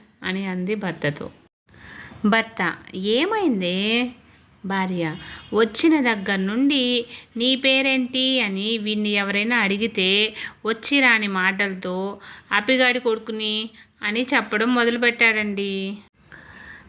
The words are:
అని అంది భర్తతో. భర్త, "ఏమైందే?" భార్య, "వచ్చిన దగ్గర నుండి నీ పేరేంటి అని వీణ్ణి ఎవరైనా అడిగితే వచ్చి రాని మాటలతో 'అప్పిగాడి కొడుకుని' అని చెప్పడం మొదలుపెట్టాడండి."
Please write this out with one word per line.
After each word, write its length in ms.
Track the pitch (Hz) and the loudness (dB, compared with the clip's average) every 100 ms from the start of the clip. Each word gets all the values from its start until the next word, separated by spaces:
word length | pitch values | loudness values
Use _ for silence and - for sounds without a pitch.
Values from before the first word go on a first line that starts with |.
| _ _ | _ _
అని 180 | 185 190 190 | -6 -4 -4
అంది 280 | 180 180 214 | -4 -4 -4
భర్తతో. 520 | 185 165 147 147 - - _ _ _ - - - - - 208 | -4 -2 -4 -4 -10 -16 _ _ _ -20 -20 -18 -18 -4 2
భర్త, 360 | 220 196 - 170 - - 185 202 | 2 0 -4 -4 -4 -10 -6 -2
"ఏమైందే?" 680 | 233 370 440 349 202 175 185 208 233 247 - - - _ _ | 0 0 0 0 0 0 0 0 0 -2 -6 -20 -20 _ _
భార్య, 400 | 190 196 190 180 160 147 - - - | -4 -2 -2 -2 -4 -4 -12 -16 -2
"వచ్చిన 420 | 208 233 - 330 311 | 2 2 4 4 4
దగ్గర 380 | 247 208 196 190 | 2 0 0 0
నుండి 400 | 190 226 277 285 247 240 233 - - 226 | 0 2 2 2 2 0 -2 -12 -14 -2
నీ 120 | 254 262 | 0 2
పేరేంటి 680 | 262 262 269 262 247 254 262 262 | 4 4 2 0 0 0 0 0
అని 300 | 208 190 214 226 | 0 -2 -2 -2
వీణ్ణి 340 | 208 214 208 | -2 -2 0
ఎవరైనా 460 | 202 196 202 220 240 | 0 0 0 0 2
అడిగితే 500 | 196 202 226 220 185 202 214 - - - 214 | 2 0 -2 0 2 4 2 -2 -12 -6 -4
వచ్చి 300 | 220 - 285 | -4 0 4
రాని 300 | 262 220 202 | 6 4 2
మాటలతో 640 | 190 185 196 202 190 185 185 196 202 - - - | 0 0 0 -2 -4 -6 -4 -4 -8 -14 -20 -4
'అప్పిగాడి 500 | 202 208 262 254 247 | -2 2 4 4 2
కొడుకుని' 560 | 247 220 220 220 214 214 220 - - _ | 0 -2 -4 -6 -4 -4 -6 -12 -20 _
అని 200 | 214 220 | -4 -2
చెప్పడం 460 | 254 262 - 208 233 | 0 0 2 0 2
మొదలుపెట్టాడండి." 1000 | 247 233 240 240 240 233 214 208 196 202 190 196 208 - _ _ - - - - - | 4 2 2 0 4 2 2 -2 -4 -4 -4 -6 -8 -16 _ _ -20 -20 -20 -20 -20